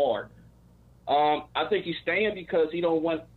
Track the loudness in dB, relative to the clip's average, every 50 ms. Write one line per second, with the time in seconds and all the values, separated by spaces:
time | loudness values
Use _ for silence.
0 | 2 2 2 -2 -4 -8 -16 -20 -20 -20 -20 _ _ -20 -20 -20 _ -20 -20 -14
1 | -4 0 2 4 4 4 2 0 -2 -6 -4 -4 -2 0 -2 -2 -2 -4 -8 -6
2 | -4 -2 -2 0 0 0 -2 -4 -6 -2 0 0 0 0 0 -2 0 0 2 2
3 | 0 0 -2 -4 -6 -12 -20